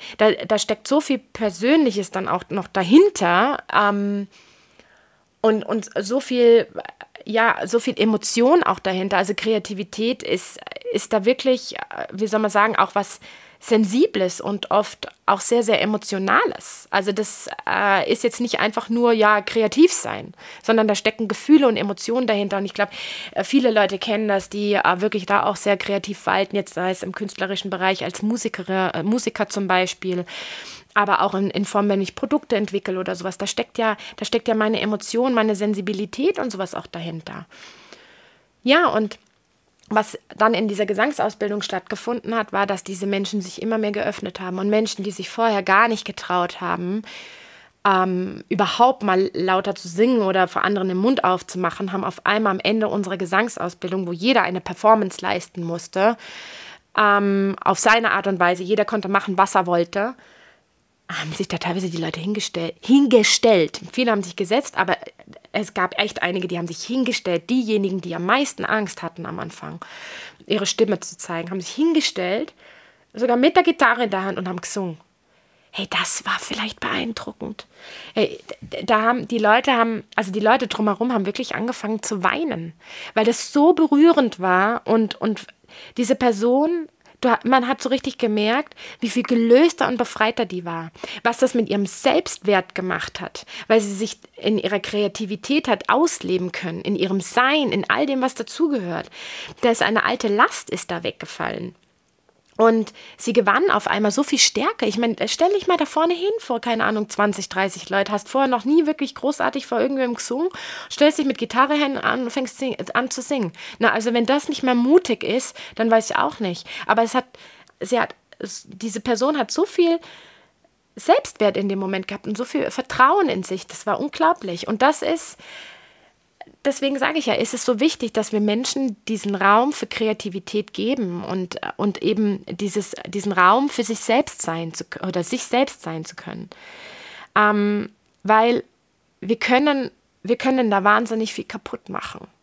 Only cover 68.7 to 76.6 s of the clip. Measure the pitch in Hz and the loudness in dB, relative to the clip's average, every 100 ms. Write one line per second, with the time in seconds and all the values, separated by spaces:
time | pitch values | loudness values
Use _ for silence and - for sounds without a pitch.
68.7 | 220 196 - 165 - 170 170 165 - 151 | -2 -4 -8 -10 -10 -12 -10 -10 -12 -14
69.7 | 165 - - - - - - - 208 196 | -14 -16 -18 -16 -16 -18 -20 -4 -2 -2
70.7 | - 214 202 - - - 170 170 190 175 | 0 0 0 -6 -12 -8 -8 -6 -8 -8
71.7 | - 320 320 - - 180 208 311 _ - | 0 2 2 0 -2 -4 -2 -4 _ -20
72.7 | - - _ _ 214 240 240 285 349 349 | -20 -20 _ _ -4 0 4 4 4 2
73.7 | - 254 233 240 196 190 - 185 175 - | 4 2 2 0 -2 -4 -4 -6 -6 -6
74.7 | - 185 160 _ _ _ _ _ _ _ | -4 -6 -8 _ _ _ _ _ _ _
75.7 | - 196 175 170 - - - - 214 | -10 -4 -2 -2 -4 -4 -4 -4 -6